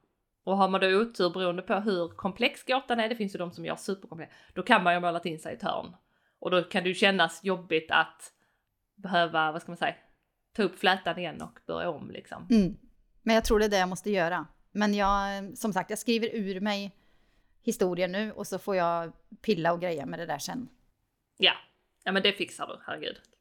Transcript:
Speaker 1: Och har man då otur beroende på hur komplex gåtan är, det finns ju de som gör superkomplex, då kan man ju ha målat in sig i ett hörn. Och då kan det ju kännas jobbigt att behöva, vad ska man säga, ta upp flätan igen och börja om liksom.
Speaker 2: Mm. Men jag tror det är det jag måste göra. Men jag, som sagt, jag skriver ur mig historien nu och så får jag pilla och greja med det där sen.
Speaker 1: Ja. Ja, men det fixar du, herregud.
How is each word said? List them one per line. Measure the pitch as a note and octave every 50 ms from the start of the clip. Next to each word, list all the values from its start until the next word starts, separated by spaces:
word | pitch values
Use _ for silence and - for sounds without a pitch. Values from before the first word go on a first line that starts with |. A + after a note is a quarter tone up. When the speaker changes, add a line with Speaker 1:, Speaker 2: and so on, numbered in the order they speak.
| _ _ _ _ _ _ _ _ _
Speaker 1:
Och | F#3 F#3+
har | G3 G3 F#3
man | F#3+ F#3+
då | F#3+
otur | F#3+ F#3+ G3 A3+ A#3 - - F#3 F3
beroende | E3+ F#3+ F#3 F3 F3 F3+ F#3
på | - G#3+
hur | F#3+ G#3 A3+ G3 F3 E3+ E3
komplex | - - - F#3+ F3+ - A#3 C#4 - - -
gåtan | - B3+ C4+ C4 - A#3+ A#3
är, | A3 A3
det | A#3+
finns | A3+ G#3 G3 G3
ju | F3
de | F3 E3+ -
som | E3+ E3
gör | E3 E3
superkomplex, | E3 - - F#3+ F#3+ - - - E3 D3+ - - - - _ -
då | F#3 F#3+
kan | - A#3 G#3 F3+
man | F3 F3
ju |
ha | F3 F3 F3
målat | E3+ E3+ E3+
in | F3+ D#3 D#3+
sig | - - -
i |
ett | - G#3
hörn. | E3 - - - F3 F3 - _ _ _ _ _ _ _ _
Och | - F3
då | F3+ F3+ E3
kan | - - F#3+ F3
det | F#3
ju | F3+
kännas | - A3 G3 F#3+ F#3 E3 E3+ - - -
jobbigt | G3 F#3 F3 F3 - E3 D#3 D#3+ -
att | D3+ D#3+ D#3+ - - - - - _ _ _ _ _ _ _ _ _ _ _ _ _
behöva, | - G3 F3+ F#3+ F3 E3+ D#3+ E3 D#3+ D#3 D#3 D3+
vad | E3+ -
ska | -
man | F3
säga, | - - C#3+ - - _ _ _ _ _ _ _ _ _ _ -
ta | - G#3
upp | E3+ - -
flätan | - F#3 F#3+ F#3+ - E3+ E3 F3+
igen | F3 D#3 D3 D#3+ D#3
och | - - - _
börja | - E3+ E3 E3+ F3
om | D#3 - - -
liksom. | - - - - - - D#2+ -
Speaker 2:
Mm. | A#3+ A3 F#3+ E3+ - - - - _ _ _ _ _ _ -
Men | A3 A3+
jag | A3+ A3
tror | - A3+ G#3
det | G#3+
är | G#3+
det | G3+ F#3+
jag | F3+ F3+
måste | F#3 - - G#3
göra. | G3+ F#3+ E3 E3+ F3+ E3+ D3+ - _ _ _ _ -
Men | G3 G#3 G#3 G#3
jag, | G3+ G3 G3 G3+ G3+ G3 G3 G3 G3 G3 G3 - -
som | - A3 F#3+
sagt, | F#3+ E3+ -
jag | G#3+ -
skriver | - - A#3 A3+ A3 - -
ur | A3+ G3 F#3+ F#3+ F#3
mig | G3+ G#3+ G3+ G3+ G3+ F#3+ - _ _ _ _ _ _ _ _ _ _ _ _ _ _
historien | - G#3+ - G3+ F3+ F3+ E3+ F#3 F3+ F3+
nu | G3+ A3 G#3+ -
och | - G3+
så | - F#3+ F3
får | - G3+ G3
jag | F#3 E3+ E3+ E3+ E3+ E3+ E3 - - _ _ G#3+ - -
pilla | - G#3 E3 D#3+ E3+ F3
och | F3
greja | F3 F3+ F#3+ F3+ -
med | E3+ E3+ E3
det | E3+
där | D#3+ D3+ C#3+
sen. | - - - - A#3+ - - _ _ _ _ _ _ _ _ _ _ _ _ -
Speaker 1:
Ja. | - F3+ - - - _ _ _ _ _ _ _ -
Ja, | F#3 F#3+
men | G3 F#3+
det | G3+ G3
fixar | - F3 - - - -
du, | - - - -
herregud. | - - D#3 D3+ - - - _ _ _ _